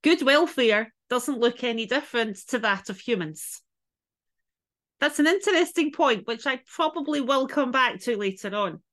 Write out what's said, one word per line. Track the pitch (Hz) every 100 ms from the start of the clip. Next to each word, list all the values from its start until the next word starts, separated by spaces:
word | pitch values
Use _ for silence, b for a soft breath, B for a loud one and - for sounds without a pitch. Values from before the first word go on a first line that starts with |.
Good | 294 349
welfare | 269 285 330 - 240 208 220 _ _
doesn't | 247 247 262
look | 233 247
any | 247 226 226
different | 262 294 240 226 196 -
to | 247
that | 214 196 -
of | 190
humans. | - 220 160 151 - - _ _ _ _ _ _ _ _ _ _ _ _ _ _
That's | 294 285
an | 302
interesting | 381 403 339 349 - 302
point, | - 294 220 -
which | 226 285
I | 254 _
probably | - 320 320 294 294
will | 247 277 269
come | 294 254
back | 262 247 190
to | - 214
later | 202 190 208
on. | 202 196 160 _